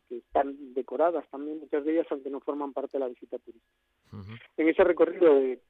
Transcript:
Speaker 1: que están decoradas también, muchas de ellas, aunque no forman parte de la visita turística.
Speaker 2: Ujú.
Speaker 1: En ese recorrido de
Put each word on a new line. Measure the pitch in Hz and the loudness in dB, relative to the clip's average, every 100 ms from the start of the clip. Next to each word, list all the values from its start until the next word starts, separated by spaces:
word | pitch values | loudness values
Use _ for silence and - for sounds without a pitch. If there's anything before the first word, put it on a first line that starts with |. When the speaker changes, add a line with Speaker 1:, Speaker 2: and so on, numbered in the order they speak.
| _ | _
Speaker 1:
que | 120 | -16
están | - 147 139 139 135 | -4 -2 -2 -6 -10
decoradas | 127 123 131 165 160 - | -8 -6 0 0 0 -6
también, | 135 151 160 | -12 -10 -12
muchas | 143 147 | -6 -4
de | 147 | 0
ellas, | 165 160 | -2 -2
aunque | 143 135 | -6 -8
no | 135 | -8
forman | - 143 143 | -8 -6 -8
parte | 135 135 139 | -8 -8 -6
de | |
la | 127 | -6
visita | 123 - 127 | -8 -14 -14
turística. | - 113 _ _ _ _ _ | -14 -20 _ _ _ _ _
Speaker 2:
Ujú. | 104 98 113 - - | -18 -16 -18 -12 -2
Speaker 1:
En | 160 | 2
ese | 160 | 4
recorrido | 180 165 165 185 170 139 | 4 4 2 4 6 6
de | 131 123 _ | 4 -2 _